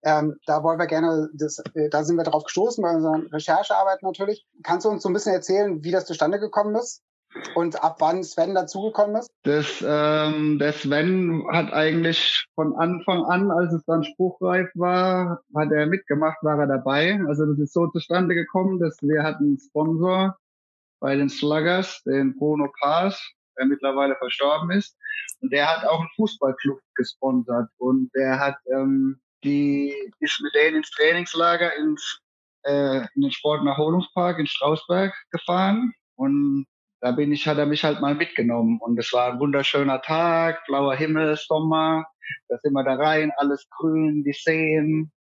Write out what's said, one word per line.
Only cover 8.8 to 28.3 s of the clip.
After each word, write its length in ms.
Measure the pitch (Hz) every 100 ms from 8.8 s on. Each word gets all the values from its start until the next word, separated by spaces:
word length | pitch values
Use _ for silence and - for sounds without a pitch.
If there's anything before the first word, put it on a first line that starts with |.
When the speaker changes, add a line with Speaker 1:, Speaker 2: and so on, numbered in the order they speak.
| 214 220 208 214
Speaker 1:
ist? 120 | 240 _
Speaker 2:
Das, 420 | - 147 147 - -
ähm, 720 | 151 151 156 156 156 151 147
der 120 | 143
Sven 720 | 151 139 147 165 185 175 165 -
hat 220 | 165 165
eigentlich 760 | - 156 165 165 156 - - -
von 220 | - 156 -
Anfang 480 | 165 180 170 180
an, 260 | 165 180 202
als 220 | 170 175
es 100 | 165
dann 200 | - 165
spruchreif 680 | 151 - 185 - 185 180 180
war, 680 | - 175 180 185 185 180 170 _ 151
hat 160 | 151
er 140 | 151 151
mitgemacht, 520 | 185 - 143 156 156
war 160 | 151 147
er 80 | 143
dabei. 520 | 135 127 139 165 202 170
Also 200 | 147 151
das 120 | 147
ist 140 | 147
so 140 | - 170
zustande 480 | 170 - 175 180 170
gekommen, 420 | - 190 190 185
dass 180 | 165 -
wir 220 | 143 156
hatten 200 | 156 151
einen 140 | 147 139
Sponsor 800 | - 151 156 160 180 185 190 185 _ _ _ _ _ _
bei 140 | 139
den 140 | 139 143
Sluggers, 720 | - 147 151 160 180 175 -
den 340 | - 135 135 131
Bruno 360 | 147 151 143 -
Paas, 520 | 143 160 190 196 - _ _ -
der 100 | 131
mittlerweile 500 | 143 139 135 139 131
verstorben 560 | 127 - 143 151 170
ist. 240 | 190 - _ - - - -
Und 120 | 254
der 160 | 139 147
hat 180 | 160 -
auch 140 | 160
einen 80 | 165 -
Fußballclub 640 | 214 - 139 131 143 135 _ -
gesponsert. 720 | 123 - 135 127 123 120 113 _
Und 340 | 123 131 127 135
der 240 | 135